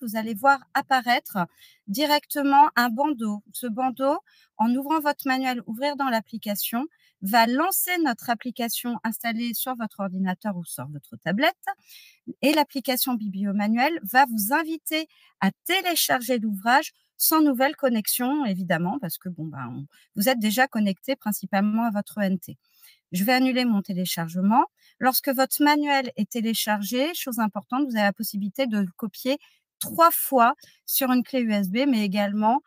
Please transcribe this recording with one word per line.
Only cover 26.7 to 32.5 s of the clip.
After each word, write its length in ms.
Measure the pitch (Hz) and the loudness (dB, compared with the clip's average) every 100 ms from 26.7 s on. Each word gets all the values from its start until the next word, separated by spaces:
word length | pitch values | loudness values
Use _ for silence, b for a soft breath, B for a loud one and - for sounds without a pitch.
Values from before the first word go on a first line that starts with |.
| 208 202 247 294 339 | -2 -2 0 -2 -2
chose 240 | - 240 | -6 -2
importante, 460 | 220 202 - 247 285 | -2 -4 -4 -2 0
vous 60 | 226 | 2
avez 100 | 202 | 0
la 80 | |
possibilité 540 | 196 220 202 202 - 269 | 0 -6 -6 -4 -2 -2
de 100 | 214 | 0
le 140 | 190 - | -2 -4
copier 420 | 220 - 254 285 b b b - | -10 -6 -4 -4 b b b -12
trois 320 | - - 330 | -4 4 4
fois 420 | - - 269 233 285 b b b | 4 2 4 4 2 b b b
sur 260 | - 262 | -2 2
une 120 | 254 | 2
clé 160 | 226 262 | 2 0
U 120 | 226 | 0
S 200 | 208 190 | 0 0
B, 160 | 208 285 | 2 2
mais 180 | 233 208 | 2 2
également 560 | 196 202 208 214 | 0 0 2 2